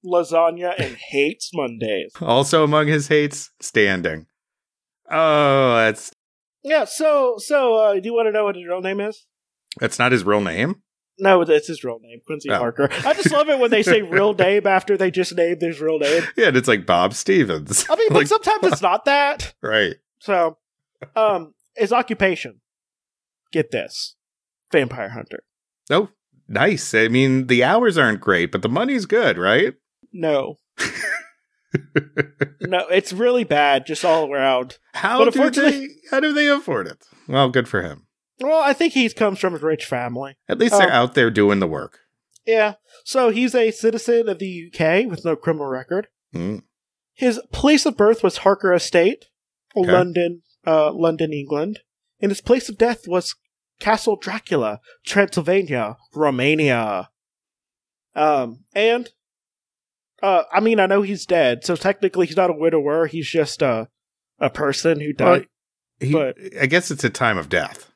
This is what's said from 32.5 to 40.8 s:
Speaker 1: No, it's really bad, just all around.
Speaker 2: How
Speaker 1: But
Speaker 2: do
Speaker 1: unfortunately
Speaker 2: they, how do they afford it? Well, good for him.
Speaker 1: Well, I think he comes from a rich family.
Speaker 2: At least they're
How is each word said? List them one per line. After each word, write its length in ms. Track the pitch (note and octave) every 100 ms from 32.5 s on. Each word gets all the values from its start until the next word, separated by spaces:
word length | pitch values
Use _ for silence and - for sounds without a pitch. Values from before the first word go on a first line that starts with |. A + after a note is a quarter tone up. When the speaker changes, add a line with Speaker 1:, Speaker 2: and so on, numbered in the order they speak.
| _
Speaker 1:
No, 260 | F3+ F3+ D#3+
it's 240 | F#3 F#3+
really 320 | F#3 A#3+ B3
bad, 420 | G3 D3 D3 C#3 C3+
just 180 | D#3
all 280 | F3+ D#3+ D3
around. 460 | C#3 C3+ B2+ B2+ - _
Speaker 2:
How 240 | - G3 B3
Speaker 1:
But 80 | A#3
Speaker 2:
do 60 | C4+
Speaker 1:
unfortunately 460 | C#4 B3+ C#4+ C#4 C4+
Speaker 2:
they, 80 | - -
how 100 | C4+
do 120 | D4+
they 160 | D4 D4
afford 380 | C#4+ - B2+ F2
it? 100 | - _ _ -
Well, 200 | C3+ C3+
good 200 | B2+ A#2
for 140 | G#2
him. 240 | F2+ C#2 _ _ _ _
Speaker 1:
Well, 200 | C4 D#4+
I 120 | C#4+
think 200 | C#4 E4+
he 140 | C4+ A#3
comes 280 | - G#3+ F#3+
from 160 | G3
a 40 | E3
rich 260 | D#3 D#3 -
family. 500 | B2 A#2+ A#2+ C#3 C3+ _
Speaker 2:
At 100 | -
least 180 | A#3
they're 100 | G3+